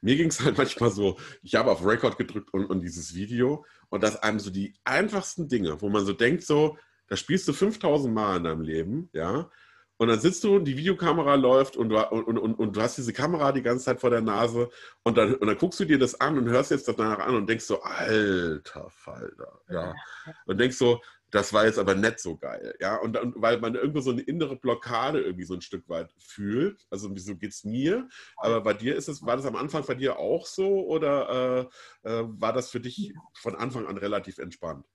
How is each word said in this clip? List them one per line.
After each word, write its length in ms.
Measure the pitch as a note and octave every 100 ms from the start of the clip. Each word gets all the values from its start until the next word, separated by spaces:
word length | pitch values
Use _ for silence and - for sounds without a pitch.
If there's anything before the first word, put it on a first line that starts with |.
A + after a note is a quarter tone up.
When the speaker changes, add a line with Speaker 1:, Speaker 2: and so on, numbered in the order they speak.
Speaker 1:
Mir 120 | - C#3
ging's 240 | E3 -
halt 160 | C3+ A2
<laughs> 0 |
manchmal 320 | C3+ - A#2
so, 260 | G2 G2+ F#2 - -
ich 140 | - A2+
habe 160 | A#2+
auf 120 | F#2
Record 320 | F#2 A#2 A#2+ -
gedrückt 380 | A#2+ G#2+ -
und, 120 | G2 G2
und 160 | F#2+
dieses 340 | F2 E2+ D#2+ E2+
Video 480 | G2+ A#2+ B2 D3+ - _ _
und 160 | G2+
dass 100 | G#2+ G#2
einem 160 | G#2+ G#2+
so 120 | G2+
die 240 | F#2+ G2+ -
einfachsten 640 | - C3+ G3+ G3+ F3+ - D3+
Dinge, 320 | B2 F2 D2+
wo 60 | G#2
man 180 | G#2 G2
so 60 |
denkt, 320 | F#2+ A#2 E3+
so, 340 | - D3 D3+ D3+ _ _ _
das 100 | -
spielst 300 | - F3+ -
du 40 |
fünftausend 640 | C#3+ G3 A3 F3 D3 C3+
Mal 220 | A2 G#2 F#2
in 80 |
deinem 160 | E2+ D#2+
Leben, 480 | D#2 D#2+ E2 C3 F3
ja, 380 | - E2 A#2+ E3+ _ _ _ _ _
und 100 | A2+
dann 120 | A2+
sitzt 240 | D3+ F#3+
du 120 | A3 G3+
und 100 | D#3
die 100 | C3
Videokamera 600 | E3 F3+ E3+ E3 C#3+ C#3
läuft 400 | C3 C3 C3+ -
und 120 | A2+
du, 80 | G#2+ A2
und, 140 | A2+
und, 120 | A2+ A2+
und, 160 | A2 A2
und 180 | A2 G2+
du 60 |
hast 160 | A#2+ -
diese 160 | A#2+
Kamera 380 | A2 D3 E3+ C#3
die 100 | C#3
ganze 240 | B2+ B2 B2+
Zeit 140 | B2+
vor 100 | B2
der 100 | A#2
Nase 480 | A2 G#2 A#2 A#2 A#2+ - - -
und 140 | - A#2
dann, 180 | G#2+ C3
und 100 | G#2
dann 100 | G#2
guckst 240 | F3+ -
du 60 | F3
dir 120 | D3
das 220 | B2+ -
an 160 | C#3 D3+
und 120 | A#2
hörst 200 | A#2+ C#3+
jetzt 160 | C#3+ -
das 100 | A#2
danach 240 | A2 G#2
an 140 | F#2
und 140 | B2 G2+
denkst 160 | A2+
so, 160 | - G2+
"Alter 1080 | - - - A2 G#2 F#2 E2+ D#2 - - -
Falter", 720 | _ - - A1 - - _ _
ja. 280 | F2 F2 - - - -
Speaker 2:
Ja. 80 | -
Speaker 1:
Und 140 | - F#2+
denkst 160 | B2+ B2+
so, 240 | B2 A#2+ - _ _
"Das 220 | G#2 G2+
war 100 | G#2+
jetzt 140 | A2 A2
aber 160 | F#2+
nicht 260 | F#2+ G#2+ A2+
so 160 | F2+ E2
geil", 400 | C2+ G#1+ A1 -
ja. 180 | F#2+ G#2+
Und, 200 | A2 G#2+
und 220 | A#2+ B2
weil 180 | A2+ A#2
man 160 | A2+
irgendwo 260 | A#2 B2+ D3+
so 100 | C3
eine 100 | A#2+
innere 360 | - E3 D3+ C3
Blockade 640 | B2 A#2 A#2 A#2+ C3 D#3
irgendwie 220 | F#2 F2+ E2+
so 80 |
ein 80 | F2+
Stück 260 | - F#2+ -
weit 240 | E2+ E2 _
fühlt. 680 | _ - G2+ A2+ F#3 G3+ _
Also 200 | G2 G2+ G2
so 200 | F2+ F#2
geht's 280 | G2+ -
mir. 420 | G#2 A#2 C#3+ A3 B3+ - - -
Aber 200 | - A2+
bei 140 | G#2+
dir 220 | G#2 A#2 C#3
ist 120 | C#3
es, 160 | C#3+
war 120 | A2 B2
das 100 | C3+
am 100 | A2
Anfang 280 | C#3+ D#3+ C3
bei 80 |
dir 240 | B2+ C3 -
auch 280 | F2+ D#3+ -
so 400 | - F#3+ G3 F#3
oder, 840 | D#3+ D3+ C#3+ B2+ B2+ B2+ B2+ B2+ - - -
äh, 40 | -
äh, 140 | A#2 A#2
war 240 | G#2+ A2
das 180 | A#2 B2
für 100 | B2+
dich 340 | B2 B2 G#3
Speaker 2:
Ja. 60 | - -
Speaker 1:
von 240 | - A#2 -
Anfang 300 | A#2+ B2 F#2+
an 100 | G2
relativ 400 | G2 G#2 F#2+ -
entspannt? 480 | E2 - E2+ C#2+ -